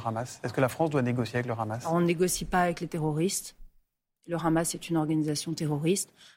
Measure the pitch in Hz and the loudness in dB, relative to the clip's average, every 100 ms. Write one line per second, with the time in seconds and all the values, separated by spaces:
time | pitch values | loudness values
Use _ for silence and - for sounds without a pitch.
0 | 117 113 127 - 123 123 127 - 160 143 | -2 -4 -6 -6 -4 2 2 2 2 2
1 | 123 123 113 123 123 113 107 113 160 170 | 2 0 0 -2 -2 -2 -4 -4 0 2
2 | 170 170 180 - 165 185 175 170 165 165 | 4 4 2 0 0 2 2 0 -4 -2
3 | 156 151 185 - - - - _ _ _ | 0 2 0 -2 -8 -16 -20 _ _ _
4 | _ _ - 170 160 160 170 170 - 165 | _ _ -6 -2 2 2 2 -4 -2 0
5 | 151 156 151 147 170 156 151 147 160 196 | 2 0 0 -2 -4 -4 -2 0 2 0
6 | - _ - | -2 _ -20